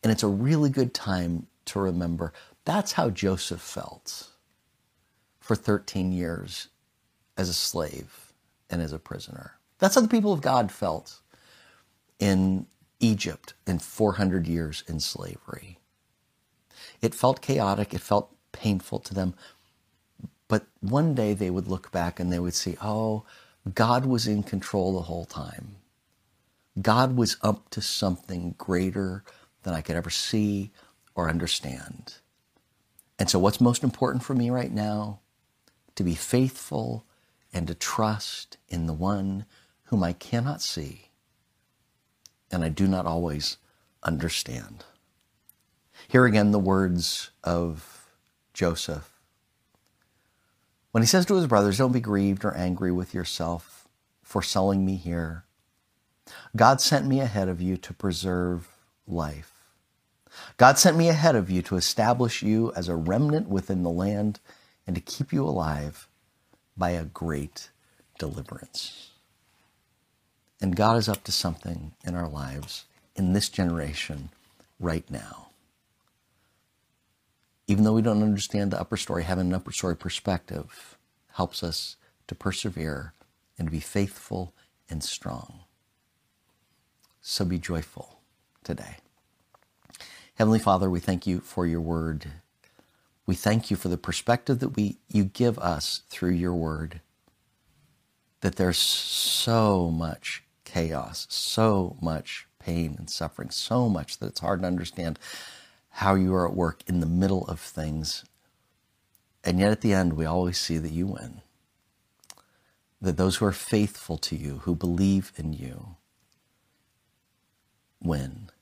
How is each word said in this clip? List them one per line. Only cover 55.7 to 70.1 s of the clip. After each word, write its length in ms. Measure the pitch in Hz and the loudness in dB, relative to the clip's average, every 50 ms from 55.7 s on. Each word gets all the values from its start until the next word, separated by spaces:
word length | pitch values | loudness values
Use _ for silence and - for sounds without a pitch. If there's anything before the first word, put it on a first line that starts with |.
| _ _ _ _ _ _ _ _ _ _ _ - - - - - _ | _ _ _ _ _ _ _ _ _ _ _ -20 -20 -20 -20 -10 _
God 240 | 117 117 120 135 131 | 6 8 8 8 6
sent 260 | - - 156 139 139 | 4 2 2 2 4
me 140 | 135 135 135 | 2 2 2
ahead 300 | 135 127 98 104 95 95 | 0 0 0 0 0 0
of 100 | 92 85 | -2 -2
you 160 | 90 92 92 | -2 -2 -2
to 180 | 90 - - 87 | -4 -6 -12 -14
preserve 760 | _ - 98 87 82 90 95 90 90 90 90 87 85 82 - _ _ _ _ _ _ _ | _ -2 -2 -2 0 -2 -2 0 0 0 0 -2 -4 -6 -12 _ _ _ _ _ _ _
life. 460 | - 90 85 80 73 73 73 78 - _ _ _ _ _ _ _ _ _ _ _ _ _ _ _ _ - - - - - _ | -6 -4 -4 -4 -4 -6 -12 -16 -20 _ _ _ _ _ _ _ _ _ _ _ _ _ _ _ _ -20 -20 -20 -20 4 _
God 200 | 123 127 143 - | 10 10 10 10
sent 180 | - 185 156 | 6 6 8
me 140 | 165 165 170 | 8 6 6
ahead 260 | 165 151 151 170 143 | 6 6 6 6 6
of 140 | 113 95 87 | 6 4 2
you 120 | 92 90 87 | 0 0 0
to 120 | - 101 | 0 0
establish 680 | 90 - - - - 107 113 123 123 123 117 - - - | 0 0 0 0 2 4 4 4 4 2 0 0 -2 0
you 280 | 104 107 110 113 113 - | 2 2 4 2 0 0
as 140 | - 90 85 | -4 -4 -2
a 80 | 87 | -2
remnant 540 | 82 80 82 95 113 147 147 151 156 - - | -2 0 0 2 2 2 2 2 0 0 0
within 320 | 95 95 92 - 98 92 | -2 -2 0 0 -2 0
the 80 | 87 85 | 0 0
land 500 | 85 87 92 101 104 101 104 107 104 - _ - - _ _ _ _ _ _ | 0 0 0 0 0 0 0 -2 -2 -4 _ -20 -20 _ _ _ _ _ _
and 100 | - 92 | -6 -6
to 60 | 87 | -6
keep 320 | - - - - 147 - - | -6 -8 -6 -6 -6 -2 -2
you 100 | - 135 | -2 0
alive 640 | 80 71 92 82 78 76 73 73 76 73 - - _ _ _ _ _ _ _ _ _ _ _ _ _ _ - | 0 0 0 0 -2 -2 -4 -6 -8 -10 -12 -20 _ _ _ _ _ _ _ _ _ _ _ _ _ _ -4
by 140 | 90 87 | -2 -2
a 140 | 87 85 80 | -2 -2 -6
great 640 | 78 85 - 82 82 78 71 71 76 _ - - - _ _ _ _ _ _ _ _ _ _ | -8 -10 -6 -4 -4 -2 -4 -4 -8 _ -16 -20 -20 _ _ _ _ _ _ _ _ _ _
deliverance." 920 | 78 76 71 - 131 - - - - - _ - - - - - - - _ _ _ _ _ _ _ _ _ _ _ _ _ _ _ _ _ _ _ _ | -10 -8 -8 -10 -12 -12 -14 -16 -16 -14 _ -12 -10 -10 -14 -16 -20 -20 _ _ _ _ _ _ _ _ _ _ _ _ _ _ _ _ _ _ _ _